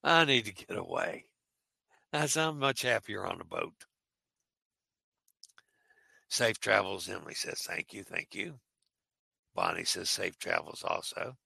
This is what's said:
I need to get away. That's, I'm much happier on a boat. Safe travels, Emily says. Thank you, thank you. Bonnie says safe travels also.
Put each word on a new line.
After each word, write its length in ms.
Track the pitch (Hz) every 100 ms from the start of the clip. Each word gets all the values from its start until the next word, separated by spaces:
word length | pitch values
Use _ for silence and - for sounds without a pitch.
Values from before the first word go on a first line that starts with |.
I 220 | 143 165
need 200 | 156 127 104
to 80 |
get 220 | 92 - 101
away. 500 | 87 - - - - _ _ _ _ _ _ _ _
That's, 240 | 151 151 160
I'm 220 | 160 151
much 240 | 135 131
happier 440 | 127 113 - 101 98
on 140 | 87
a 40 |
boat. 280 | 85 85 80 _ - _ _ _ _ _ _ _ _ _ _ _ _ _ _ _ - - _ _ _ _ _ _ _
Safe 300 | - 117 110
travels, 500 | - 101 95 98 95
Emily 260 | 95 -
says. 280 | - - -
Thank 300 | - 85 -
you, 100 | -
thank 320 | 98 87 -
you. 240 | 101 98 135 _ _ _ _ _ _ _ _ _
Bonnie 300 | - 90 87
says 260 | 90 92 -
safe 280 | - 95 -
travels 460 | - 82 78 - -
also. 500 | - - - - 131